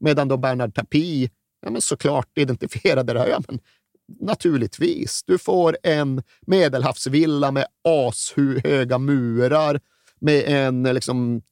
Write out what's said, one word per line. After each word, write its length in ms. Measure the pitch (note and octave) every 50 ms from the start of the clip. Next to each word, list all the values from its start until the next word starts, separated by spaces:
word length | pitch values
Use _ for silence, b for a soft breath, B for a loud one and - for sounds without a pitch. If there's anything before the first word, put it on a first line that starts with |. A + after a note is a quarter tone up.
medan 280 | - D#3 D3 C#3+ C#3+ C3+
då 80 | C3+
Bernard 380 | B2+ B2+ C3 B2+ B2 B2 A#2 -
Tapie, 560 | - A2+ - - C#3+ D#3+ F3+ D#3+ C#3 B2+ B2 - _ _ _ _ _ -
ja, 80 | -
men 100 | - -
såklart 580 | - - - - - F#3 D3 C3+ A#2+ - - -
identifierade 760 | D3 B2+ A#2+ - - - - - - G3 D3+ C3 C3 A#2 A#2+
det 80 | A#2
här. 80 | B2+ -
Ja, 120 | - - - -
men 100 | - A#2+ - _ _ _ _ _ _ _ _ - - - - F#3
naturligtvis. 920 | A3+ - - F3 D#3 C3+ A2+ G2+ - - D3+ E3+ E3 - - - - - -
Du 120 | - F3+ F3+
får 380 | - - G3+ F#3 F3 E3 D#3 - -
en 400 | F3+ D#3 D3+ D3 C#3 C3 C3 B2+ b b b b
medelhavsvilla 1040 | - F3+ F#3+ F3 D3 C3+ B2+ A#2+ C3+ B2 - - C3+ C3+ D3 E3 D#3+ D3+ C#3+ C#3+ C#3
med 160 | C3+ C#3 C3+ - _ _ - E3
ashöga 1120 | E3 D3 C3 B2 - - - - - - C#3+ C#3 C3+ C3 B2 - D3 C3+ B2+ B2 B2+ B2
murar, 840 | C3 C#3 C#3+ C3+ B2 A#2+ A2+ A#2 B2 B2+ C#3+ D#3 D#3 D3 D3 C#3+ - _ _ _ _ _ _ -
med 240 | - D3+ D3+ C#3+ -
en, 360 | - D3 C#3 C3+ C3 B2+ B2+ B2+
liksom, 600 | C3 B2+ C3 - - B2+ B2+ B2 A#2+ A#2+ A2+ - _